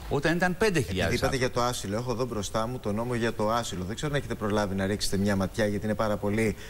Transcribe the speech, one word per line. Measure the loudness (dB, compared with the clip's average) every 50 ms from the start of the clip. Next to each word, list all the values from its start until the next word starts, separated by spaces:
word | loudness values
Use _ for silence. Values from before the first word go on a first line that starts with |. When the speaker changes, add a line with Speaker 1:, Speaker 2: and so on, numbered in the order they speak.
| -6 -2
Speaker 1:
όταν | -2 0 2 2 2
ήταν | 4 2 0 2
πέντε | 2 2 4 4 2
χιλιάδες | 0 0 0 0 2 2 2
Speaker 2:
Επειδή |
είπατε | 2 2 0 2
Speaker 1:
άνθρωποι. |
Speaker 2:
για | 2 0 0
το | 2 2
άσυλο, | 0 2 0 -2 -4 -2 -2
έχω | -2 -2 -2
εδώ | -2 -2 -2
μπροστά | -2 -2 -4 -4 -2 -2 -2 -2
μου | -2 -4 -4
το | -2 -2
νόμο | -2 -2 -2 -2 0
για | 0 0 0 0
το | 0 0 2
άσυλο. | 2 0 0 -2 -4 -6 -6
Δεν | -6 -6
ξέρω | -4 -4 -2
αν | -2 -2
έχετε | -2 -4 -4
προλάβει | -4 -2 0 2 2 0 0 0
να | 0 0
ρίξετε | 0 0 0 0 0 0
μια | 2 2 2 2
ματιά, | 2 2 0 0 0 0
γιατί | 0 0 -2 -2
είναι | -2 0
πάρα | 0 0 0 0
πολύ | 0 0 0 2 2 2 0 0 -2 -8